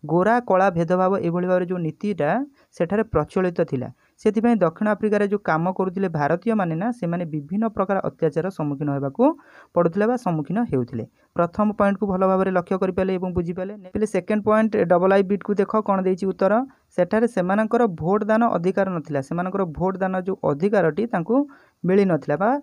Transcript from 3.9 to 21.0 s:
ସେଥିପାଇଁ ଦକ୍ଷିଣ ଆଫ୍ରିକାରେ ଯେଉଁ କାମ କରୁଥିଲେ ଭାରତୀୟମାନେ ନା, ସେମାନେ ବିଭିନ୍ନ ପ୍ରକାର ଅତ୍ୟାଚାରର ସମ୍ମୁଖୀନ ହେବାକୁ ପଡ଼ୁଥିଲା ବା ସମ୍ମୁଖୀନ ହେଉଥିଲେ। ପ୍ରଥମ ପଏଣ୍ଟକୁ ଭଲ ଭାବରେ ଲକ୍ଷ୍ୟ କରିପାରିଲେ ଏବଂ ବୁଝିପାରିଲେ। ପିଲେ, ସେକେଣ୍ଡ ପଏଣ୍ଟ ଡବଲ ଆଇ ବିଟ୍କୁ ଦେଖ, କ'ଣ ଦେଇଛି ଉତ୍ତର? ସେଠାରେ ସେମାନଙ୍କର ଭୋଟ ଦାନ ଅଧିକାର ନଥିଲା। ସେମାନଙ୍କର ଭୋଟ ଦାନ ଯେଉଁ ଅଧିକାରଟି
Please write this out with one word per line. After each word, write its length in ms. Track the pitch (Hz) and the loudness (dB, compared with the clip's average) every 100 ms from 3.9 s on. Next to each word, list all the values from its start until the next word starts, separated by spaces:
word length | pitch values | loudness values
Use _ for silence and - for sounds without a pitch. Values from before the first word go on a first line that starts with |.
| - _ _ | -12 _ _
ସେଥିପାଇଁ 380 | 226 214 226 233 | -2 2 2 2
ଦକ୍ଷିଣ 320 | 170 160 214 | 0 0 -2
ଆଫ୍ରିକାରେ 360 | 208 214 208 202 | 0 0 0 0
ଯେଉଁ 140 | 202 - | -2 0
କାମ 180 | 160 170 | 0 0
କରୁଥିଲେ 380 | 185 190 175 190 | -2 -4 -2 -4
ଭାରତୀୟମାନେ 680 | 160 143 175 226 220 175 160 | 0 0 0 -2 -2 -2 -2
ନା, 120 | 214 | -4
ସେମାନେ 320 | 240 170 170 175 | -4 -4 -4 -6
ବିଭିନ୍ନ 400 | 151 143 196 226 | -8 -6 -4 -4
ପ୍ରକାର 300 | 208 190 196 160 | -2 -2 -2 -4
ଅତ୍ୟାଚାରର 440 | - 160 165 170 | -2 -2 -2 -6
ସମ୍ମୁଖୀନ 400 | - 151 143 147 139 | -4 -6 -4 -4 -2
ହେବାକୁ 280 | 139 139 262 - - - - | -4 2 0 0 -10 -20 -4
ପଡ଼ୁଥିଲା 320 | - 170 170 214 | 0 2 2 0
ବା 80 | 247 | 0
ସମ୍ମୁଖୀନ 400 | 190 160 147 190 240 | -2 -2 -2 -2 0
ହେଉଥିଲେ। 360 | 135 120 117 113 _ _ - | -2 -2 -6 -10 _ _ -2
ପ୍ରଥମ 320 | 170 170 214 | -2 0 -2
ପଏଣ୍ଟକୁ 320 | 208 202 196 208 | 2 2 2 -2
ଭଲ 140 | 185 190 | 2 2
ଭାବରେ 240 | 190 190 | 4 2
ଲକ୍ଷ୍ୟ 260 | 180 175 190 | 0 0 -2
କରିପାରିଲେ 360 | 185 180 190 190 | 0 0 -2 -2
ଏବଂ 140 | 185 | -2
ବୁଝିପାରିଲେ। 560 | 175 170 180 185 214 185 | -2 -4 -6 -8 -12 -10
ପିଲେ, 120 | 208 214 | -4 -2
ସେକେଣ୍ଡ 360 | 190 180 214 | -2 -2 -2
ପଏଣ୍ଟ 280 | 208 214 220 214 175 | 2 2 2 2 4
ଡବଲ 260 | 175 190 | 4 6
ଆଇ 100 | 196 | 4
ବିଟ୍କୁ 280 | 190 202 - 202 | 4 -2 -2 0
ଦେଖ, 160 | 190 220 | 0 0
କ'ଣ 160 | 214 196 | 0 0
ଦେଇଛି 240 | 185 185 190 | 0 -2 -2
ଉତ୍ତର? 280 | 180 190 214 269 _ _ - | 0 2 2 0 _ _ -2
ସେଠାରେ 320 | 175 214 233 | 0 2 0
ସେମାନଙ୍କର 560 | 233 180 202 220 240 240 160 | 0 0 0 2 2 2 0
ଭୋଟ 180 | 160 208 | 0 0
ଦାନ 200 | 208 220 233 | 2 2 2
ଅଧିକାର 340 | 180 175 190 190 | 2 0 0 0
ନଥିଲା। 300 | 175 143 139 | -2 -4 -4
ସେମାନଙ୍କର 420 | 135 170 180 190 185 147 | -4 -4 -4 -2 -4 -2
ଭୋଟ 160 | 180 185 | -4 -2
ଦାନ 160 | 190 185 | -2 -2
ଯେଉଁ 160 | 185 190 | -4 -2
ଅଧିକାରଟି 600 | 160 143 190 208 160 151 | -2 0 2 2 2 0